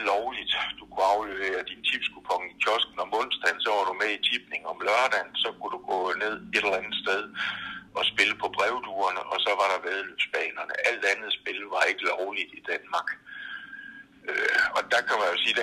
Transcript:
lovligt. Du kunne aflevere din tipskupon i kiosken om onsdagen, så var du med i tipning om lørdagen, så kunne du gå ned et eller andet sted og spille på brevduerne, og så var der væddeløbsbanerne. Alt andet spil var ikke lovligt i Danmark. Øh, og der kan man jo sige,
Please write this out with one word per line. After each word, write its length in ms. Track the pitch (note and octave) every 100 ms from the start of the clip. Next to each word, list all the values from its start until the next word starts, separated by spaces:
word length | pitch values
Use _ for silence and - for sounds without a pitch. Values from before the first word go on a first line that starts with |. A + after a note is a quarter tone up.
| G#2+
lovligt. 400 | G2+ - - - - - -
Du 40 | -
kunne 180 | F#2+ F#2+ G#2
aflevere 460 | G#2+ F#2+ G2 F#2 F#2
din 100 | - -
tipskupon 540 | - - - - F2+ F2+
i 20 | -
kiosken 360 | G#2+ A2 - - F#2
om 60 | G#2
onsdagen, 380 | B2 - G2 F2 A2
så 40 | G#2
var 60 | F#2
du 40 | F#2
med 80 | - -
i 60 | -
tipning 320 | - - - E2
om 60 | E2+ F2+
lørdagen, 440 | A2+ B2+ G#2+ F2 -
så 60 | A#2 -
kunne 160 | - -
du 40 | -
gå 60 | - F2+ F2
ned 100 | G#2+ A2 - G#2
et 80 |
eller 160 | G#2 F#2+
andet 160 | F#2+ -
sted 180 | F#2+ G2 E2 - - - - - - -
og 40 | F2+
spille 240 | - G#2+ G#2
på 60 | F#2 F2
brevduerne, 640 | G#2 B2 G#2 G2 F#2+ F#2 -
og 40 | F#2+ A2
så 60 | G2+
var 80 | G2
der 140 | F#2 -
væddeløbsbanerne. 840 | - F#2 - - - E2 - D#2+ - A2+
Alt 160 | A#2 G2+
andet 180 | G2 G#2+ -
spil 200 | G#2 G2 G2+ -
var 80 | G2
ikke 120 | F#2+ F2+
lovligt 380 | F2+ G2 G2+ F2+ -
i 20 | -
Danmark. 360 | - - E3+ - - - - - - - - - - - - -
Øh, 300 | - - - - -
og 60 | -
der 80 | A#2+ -
kan 80 | A#2
man 80 | F#2+
jo 40 | F2
sige, 120 | A2 A2